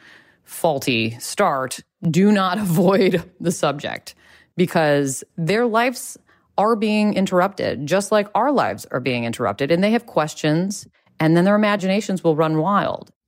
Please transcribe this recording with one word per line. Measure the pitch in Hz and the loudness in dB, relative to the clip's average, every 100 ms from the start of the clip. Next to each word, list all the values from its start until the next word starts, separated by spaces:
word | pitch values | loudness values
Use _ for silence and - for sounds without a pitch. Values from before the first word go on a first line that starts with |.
| - - _ _ | -20 -20 _ _
faulty | _ - 170 143 135 117 113 117 | _ -4 -2 -2 -2 -2 -2 -6
start, | - - 196 143 131 - - - 170 | -10 -2 0 0 -4 -8 -16 -8 -2
do | 160 202 | 2 4
not | 208 190 185 | 4 2 -2
<laughs> | |
avoid | 202 160 175 269 190 175 - - | -2 2 4 4 4 0 -4 -8
the | 170 | -4
subject | 165 156 143 - 57 - - _ - _ - | -2 -2 -2 -6 -10 -14 -20 _ -20 _ -2
because | 180 175 151 143 139 135 - - | 0 2 2 2 0 -4 -10 -8
their | 165 208 247 | -2 0 0
lives | 220 240 247 - - _ _ _ - | 0 0 -4 -12 -18 _ _ _ 0
are | 202 233 | 2 2
being | 214 214 208 185 | 0 2 2 0
interrupted, | 190 180 190 - - - 139 | 0 2 0 -2 -6 -4 -2
just | 185 202 | -2 0
like | 214 202 190 | 0 0 0
our | 254 | 0
lives | 262 110 107 - | 2 0 -4 -6
are | 131 | -6
being | 131 123 | -2 -2
interrupted. | 117 113 113 104 139 | -4 -2 -4 -2 0
And | 170 | 2
they | 202 | 2
have | 226 - | 0 -2
questions, | - 156 - 160 156 190 202 - _ _ - | -4 -4 -2 -2 0 -2 -6 -14 _ _ -2
and | 160 170 | 2 4
then | |
their | 185 208 | 4 4
imaginations | 214 208 185 196 214 185 | 2 0 0 -2 -2 -2
will | 170 151 | 0 2
run | 160 156 | 2 0
wild. | 160 202 156 - - _ | 0 0 0 -6 -12 _